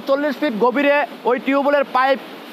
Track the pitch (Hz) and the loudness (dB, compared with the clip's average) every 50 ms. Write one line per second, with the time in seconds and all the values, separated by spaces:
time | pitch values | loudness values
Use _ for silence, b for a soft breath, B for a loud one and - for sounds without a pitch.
0 | - - 269 277 294 302 262 - 294 302 220 196 226 247 220 285 285 285 285 294 | 0 0 0 0 0 -2 -2 -2 -2 -2 0 2 2 2 2 2 2 4 4 2
1 | 285 - - - - 233 247 269 - 262 277 277 262 285 285 285 277 - - 254 | 2 -2 -6 -4 -2 -2 -2 0 0 0 0 2 2 2 2 2 0 0 0 0
2 | 262 269 269 214 - - - - - - | 2 2 0 0 -4 -12 -18 -18 -18 -18